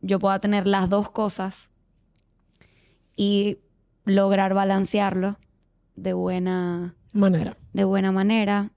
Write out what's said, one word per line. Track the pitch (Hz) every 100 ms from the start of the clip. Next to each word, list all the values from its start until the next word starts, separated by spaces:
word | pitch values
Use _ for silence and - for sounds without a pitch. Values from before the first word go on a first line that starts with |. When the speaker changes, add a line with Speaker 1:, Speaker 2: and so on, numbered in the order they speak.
Speaker 1:
yo | 190 190
pueda | 196 196
tener | 202 208 196
las | 196 185
dos | 202 208
cosas | - 214 - 190 - - _ _ _ _ _ _ _ _ _ _ _ _ _ _ -
y | 202 202 202 - _ _ _ _
lograr | - 196 196 196 190
balancearlo | 190 196 196 190 208 196 185 190 202 _ _ _ _ _ -
de | 185
buena | 180 180 180 180 180 175 175 175 - _
Speaker 2:
Manera. | 202 196 170 110 - -
Speaker 1:
de | 190
buena | 190 196 190
manera, | 190 196 220 202 202 208